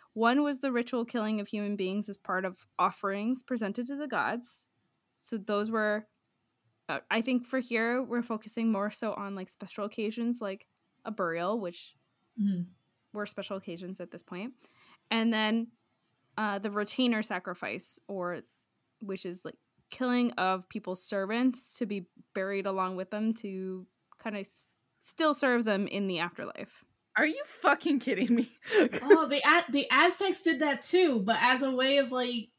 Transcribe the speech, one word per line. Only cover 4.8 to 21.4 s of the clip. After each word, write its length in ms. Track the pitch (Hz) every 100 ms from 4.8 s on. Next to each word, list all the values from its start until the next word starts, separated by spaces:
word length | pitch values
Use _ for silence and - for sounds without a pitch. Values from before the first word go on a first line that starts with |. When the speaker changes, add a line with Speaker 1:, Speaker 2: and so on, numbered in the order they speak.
| _ _ _ -
Speaker 1:
So 200 | - 226
those 340 | 190 208 214
were, 360 | 220 214 208 214 _ _ _ _ _ _ _ -
uh, 120 | 147 -
I 100 | 220
think 240 | 233 254 247
for 120 | 262
here, 440 | 247 233 226 247
we're 200 | 254 240
focusing 500 | 240 220 214 - 226
more 180 | 208 208
so 220 | 208 226
on, 220 | - 196
like, 160 | 196 185
special 340 | - 196 -
occasions, 560 | 208 - 214 220 233 240
like 260 | 208 196 _ _ _ _
a 60 | -
burial, 500 | 214 175 165 175 226
which 340 | 185 175 - - _ _ _ -
Speaker 2:
Mm-hmm. 260 | 202 180 175 - _ _ _
Speaker 1:
were 100 | 208
special 320 | 208 - 196 196
occasions 420 | 190 170 185 190
at 120 | 175
this 120 | -
point. 300 | - 180 226 - - _ - _ _
And 220 | 226 226
then, 360 | 220 214 226 233 _ _ _ _ _ _ -
uh, 220 | 214 202
the 120 | 208
retainer 520 | 202 208 - 247 220
sacrifice, 760 | 214 185 185 180 - 123 - - -
or, 320 | 196 175 165 - _ _ _ _ _
which 240 | 196 190
is, 180 | 185 180
like, 140 | - - _ _ _
killing 420 | - 254 247 240
of 360 | - 185 190 180
people's 340 | 214 - 185
servants 760 | - 202 196 226